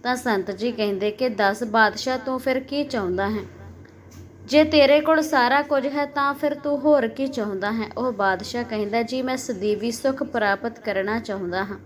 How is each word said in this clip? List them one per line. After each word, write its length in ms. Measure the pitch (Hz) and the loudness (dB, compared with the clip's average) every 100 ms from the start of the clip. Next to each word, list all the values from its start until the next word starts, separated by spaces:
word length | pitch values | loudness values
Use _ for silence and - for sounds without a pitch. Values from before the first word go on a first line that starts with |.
ਤਾਂ 140 | 240 247 | -2 -2
ਸੰਤ 340 | 247 202 190 | 0 0 -2
ਜੀ 220 | 190 240 | -4 -4
ਕਹਿੰਦੇ 380 | 226 208 196 208 | -2 -2 0 -2
ਕਿ, 180 | 208 254 | 0 -2
"ਦੱਸ 360 | 208 202 214 | 2 2 2
ਬਾਦਸ਼ਾਹ, 540 | 233 220 214 208 262 254 | 0 4 4 2 -4 -4
ਤੂੰ 200 | 262 262 | -4 -4
ਫਿਰ 220 | 262 262 | -2 -2
ਕੀ 240 | 262 285 | -2 -4
ਚਾਹੁੰਦਾ 460 | 285 247 185 180 196 | -2 -2 -2 -2 -2
ਹੈ? 120 | 208 190 - - - - - - - - - - | -2 -8 -16 -20 -20 -20 -20 -20 -20 -20 -20 2
ਜੇ 180 | 285 | 4
ਤੇਰੇ 360 | 311 302 277 294 | 6 6 8 6
ਕੋਲ 220 | 302 320 | 6 2
ਸਾਰਾ 400 | 311 285 240 277 | 4 2 4 4
ਕੁਝ 240 | 294 285 269 | 2 0 0
ਹੈ 200 | 285 285 | -2 -4
ਤਾਂ 280 | 285 277 | -2 -2
ਫਿਰ 200 | 277 294 | 0 -2
ਤੂੰ 240 | 285 294 285 | -2 -2 0
ਹੋਰ 300 | 285 294 226 | 4 4 4
ਕੀ 180 | 220 269 | -2 -4
ਚਾਹੁੰਦਾ 460 | 269 208 190 202 | -2 -4 -2 -4
ਹੈ?" 160 | 226 208 - | -4 -4 -4
ਉਹ 140 | 247 | -4
ਬਾਦਸ਼ਾਹ 520 | 208 196 185 208 240 | 0 0 0 -4 -6
ਕਹਿੰਦਾ, 380 | 240 214 208 226 | -4 -4 -2 -2
"ਜੀ, 200 | 233 254 | -2 -4
ਮੈਂ 140 | 254 254 | -2 -4
ਸਦੀਵੀ 540 | 254 202 208 208 226 | -4 -4 -2 0 -2
ਸੁੱਖ 320 | 233 269 269 | -2 -2 -2
ਪ੍ਰਾਪਤ 560 | 285 240 208 196 233 226 | -4 -2 0 0 -4 -8
ਕਰਨਾ 400 | - 190 196 226 | -6 -4 -2 -4
ਚਾਹੁੰਦਾ 460 | 220 202 180 180 | -4 -6 -4 -4
ਹਾਂ।" 140 | 196 196 | -6 -8